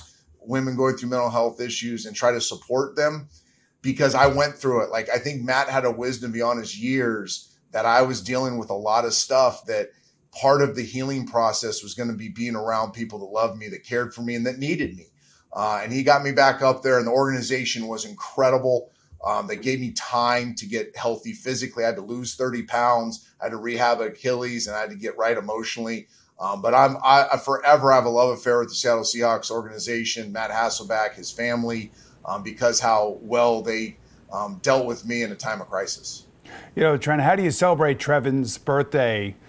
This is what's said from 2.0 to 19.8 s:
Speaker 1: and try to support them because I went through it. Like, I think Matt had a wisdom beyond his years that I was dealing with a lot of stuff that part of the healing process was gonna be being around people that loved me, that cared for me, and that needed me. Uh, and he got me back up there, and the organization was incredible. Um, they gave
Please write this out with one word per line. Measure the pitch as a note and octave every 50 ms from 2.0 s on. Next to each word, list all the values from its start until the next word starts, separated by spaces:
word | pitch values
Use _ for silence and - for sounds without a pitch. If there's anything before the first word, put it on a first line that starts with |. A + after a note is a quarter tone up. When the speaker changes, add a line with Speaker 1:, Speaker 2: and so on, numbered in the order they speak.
| -
Speaker 1:
and | A2 G#2
try | - B2+ B2 A#2+
to | A#2 G#2+
support | - A2 - - - B2 C3 C#3 C3+ -
them | D3+ D3 D3+ D#3 D3+ D3 - - - _ _ _ _ _ _ _ _
because | - C3+ C3+ C#3 D3 C3+ C#3
I | B2+ C#3
went | C#3+ C3 C#3 D3 D3 C#3+
through | - - C3+ B2 A2+ G#2
it. | -
Like, | - A2+ G#2+ G#2+
I | A#2 B2
think | A2+ C#3+ D3 C3+ A#2
Matt | B2+ B2+ C3+ C#3 C3+
had | C3+ C3+ B2+
a | B2
wisdom | A#2 A2+ B2 B2+ C3 A2 B2 A#2+
beyond | A2+ A#2 A#2 A#2+ A#2+ A#2
his | G#2+ G2 G2 G#2
years | A2+ B2+ C3 C3 B2 A#2 A2 G#2+ G2 F#2 - - - _ _ _ _ _ -
that | A2 A2+
I | A2+ A#2 B2+ C3
was | C3 C3 A2+
dealing | F#2 A2+ B2+ B2+ C3 B2+ B2 A#2
with | G#2+ -
a | G2
lot | G2+ G#2 G#2+ A2 A#2 A#2+
of | A#2 A2
stuff | - - - C3 C3 C3 B2 A#2+ - -
that | A2 A2 G#2+ G2+ - - _ _ _ _ _ _ _ _ -
part | - C3+ C#3 C#3+
of | C#3+ B2+ G#2+
the | B2 A2+
healing | G#2+ A2 B2+ C3 C#3 C#3 C3 A#2+
process | - - A#2 A2+ A2 A2 - A#2+ A2 G#2 - G#2
was | G2+ -
gonna | A#2+ A#2+ A#2 A2+
be | G2+ A2 G#2+
being | F#2+ A2+ A#2+ A#2+ A#2
around | G#2+ A2 A2+ A2+ A2 A2 G#2 G2+
people | A2+ A#2 A2 G#2+ G2+
that | G2
loved | F#2+ G#2 A2 A2+ A2+ G2+ A2
me, | G#2+ G#2
that | F#2 F2 -
cared | - B2 A#2+ A#2+ A2+ -
for | A#2+
me, | A#2 A#2+ A#2+
and | A#2 A#2
that | B2+ B2+ C3
needed | C#3 D3 F3 - A#2+ G#2+ F#2+
me. | F2+ E2 _ _ _ _ _ _ _ _ _ -
Uh, | G2 G#2 G#2+ G#2+ G2+ G#2
and | A2+
he | B2 C3+ C3
got | C#3+ C#3+ C#3 C#3+
me | C#3 C#3
back | C#3+ C#3 C3+ C3 C3
up | C3+ C3 C3 C3 -
there, | C3+ B2+ B2
and | A#2
the | A#2 A#2+
organization | C3+ C3+ C3+ C3+ B2+ A2+ A2 C3 C3 B2+ A2+ - A#2 A2+
was | A2 A2+ A2 A2
incredible. | G#2+ G#2 - - - - - C3+ C3 C3 B2+ B2+ B2+ B2 A#2+ - - _ _ _ _ - - -
Um, | G2+ G#2+ G#2+ G#2
they | G2 G#2+
gave | G2+ - C3 C3 B2+